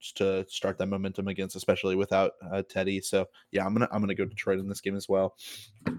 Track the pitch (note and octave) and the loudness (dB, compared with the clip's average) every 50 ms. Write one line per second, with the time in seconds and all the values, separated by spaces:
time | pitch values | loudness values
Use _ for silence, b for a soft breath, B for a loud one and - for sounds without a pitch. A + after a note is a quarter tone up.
0 | - - - - G2 G2 F#2+ F#2+ F#2+ - - - - G2 F#2 - F#2+ G2 G2 F#2+ | -16 -10 -2 0 2 2 2 0 -4 -6 -8 -4 -2 -2 -2 -2 -2 -2 -2 -2
1 | G2 G2 - - G2 G2 F#2 F#2+ F#2+ F#2 - F#2+ - - F#2 - - F#2+ F#2 F#2+ | -2 -4 -4 -4 -4 -4 -4 -4 -4 -6 -6 -4 2 2 2 2 4 2 2 2
2 | G2+ - G2 F#2+ F#2+ - - - F#2+ E2 F#2+ G2 F#2 - - G2 F#2 G2 G2 F#2+ | 2 4 4 4 4 4 0 -4 -10 -4 -4 -4 -4 -2 -2 0 0 0 0 -2
3 | - - G#2 F#2+ F#2 - b b b b - G2 F#2 F#2+ G#2+ A2+ A#2+ - - G#2 | -2 2 2 2 0 0 b b b b -2 0 2 2 4 2 2 2 2 0
4 | G#2 G2 F#2+ G2 G2 - G#2 - - G2+ F#2+ F#2+ F#2+ G2+ G2+ - - G2 G2 G2+ | 0 0 0 -2 -2 -4 -4 -4 0 0 0 0 0 -6 -8 -6 -4 -4 -4 -4
5 | - - G2 F#2+ F#2+ G2 - B B B B B B B B - - - - | -2 2 2 2 2 0 -2 B B B B B B B B -8 -6 -6 -6